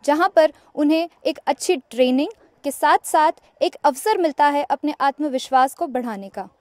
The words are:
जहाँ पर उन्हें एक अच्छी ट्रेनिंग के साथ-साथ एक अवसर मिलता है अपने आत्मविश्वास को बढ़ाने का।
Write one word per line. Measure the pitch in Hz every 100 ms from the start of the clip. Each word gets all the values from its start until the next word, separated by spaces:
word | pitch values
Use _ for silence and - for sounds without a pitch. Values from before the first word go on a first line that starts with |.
जहाँ | - 302 370 349
पर | 311 - _
उन्हें | - 294 320 339 _ -
एक | 311 -
अच्छी | 285 - 349
ट्रेनिंग | _ 226 254 262 320 453 _ _
के | 285
साथ-साथ | - 302 349 - 339 311 339 _ _
एक | 359 -
अवसर | 302 262 427 427
मिलता | 339 277 294
है | 285
अपने | 285 285 294 -
आत्मविश्वास | 277 269 294 254 - 262 262
को | - 339
बढ़ाने | 247 240 202 196
का। | - 196 _